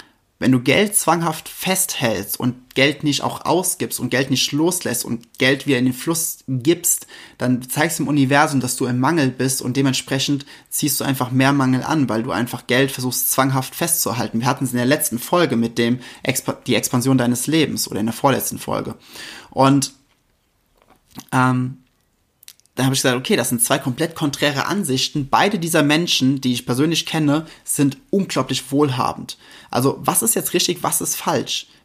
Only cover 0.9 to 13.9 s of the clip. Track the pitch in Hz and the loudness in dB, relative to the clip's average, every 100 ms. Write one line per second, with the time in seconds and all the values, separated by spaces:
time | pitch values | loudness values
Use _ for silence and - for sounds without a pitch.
0.9 | - - 170 165 - - - 185 185 - | 0 2 2 0 -4 -10 -6 -2 -2 -2
1.9 | - 123 98 101 - 123 123 - - 143 | -2 -2 -2 -4 -2 -2 -4 -4 2 2
2.9 | 143 151 135 127 - - 165 185 - 117 | 2 -2 -2 -2 -4 0 0 0 -4 -6
3.9 | - 123 123 139 131 - 143 170 175 113 | -6 -2 0 0 0 0 0 0 0 -4
4.9 | 117 - 117 - - 131 135 147 123 127 | -4 -4 -8 -8 0 2 2 2 2 2
5.9 | 127 165 165 - - - 131 131 170 - | 0 -2 -2 -4 -8 -6 -2 2 2 2
6.9 | - - - - - 127 123 - 156 160 | -2 -6 -20 -18 -4 0 0 -2 -2 -2
7.9 | 160 143 147 131 143 156 135 - - 123 | 0 0 2 4 4 4 2 -2 -2 -2
8.9 | 123 135 170 131 127 131 - 127 131 139 | 2 2 2 0 0 -2 -2 -2 0 0
9.9 | 127 - 135 139 143 - - - - 151 | 0 -2 -2 0 -2 -4 -20 -10 -4 -2
10.9 | - 139 131 120 127 135 143 131 127 - | -2 -2 -2 0 2 4 4 2 0 0
11.9 | 156 120 110 120 90 123 - - 123 135 | 0 0 0 -2 -2 -4 -6 0 2 2
12.9 | 135 127 - - - 135 135 131 - 175 | 0 -4 -2 -2 0 2 0 -4 -4 -2